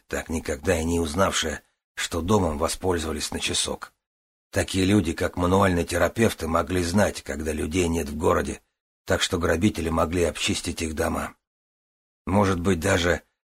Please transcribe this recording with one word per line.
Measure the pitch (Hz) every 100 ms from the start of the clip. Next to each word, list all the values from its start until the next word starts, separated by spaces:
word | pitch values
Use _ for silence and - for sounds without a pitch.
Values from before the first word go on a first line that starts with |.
| -
так | 71 -
никогда | 80 78 73 92 82
и |
не | 82 85
узнавшая, | 80 85 90 - 76 73 - _ _
что | - - 85
домом | 85 107 85 73
воспользовались | 80 - 92 87 78 76 -
на | -
часок. | - 87 76 64 - _ _ _ _ _ _
Такие | 98 - 95
люди, | 92 104 85
как | - 87 92
мануальные | 87 95 98 90
терапевты, | - 87 85 - 107 - 80
могли | 82 85 90
знать, | 85 101 85 -
когда | - 73 78
людей | 76 78 90 85
нет | 82 71
в | 76
городе, | 92 82 71 71 _ _ _ _
так | - 90
что | - 87
грабители | 85 82 104 - 82
могли | 82 82 87
обчистить | 80 - - - - -
их | 82
дома. | 80 82 78 76 - _ _ _ _ _ _ _ _
Может | - 101 95 90
быть | 90 85
даже, | 98 95 85 80 - _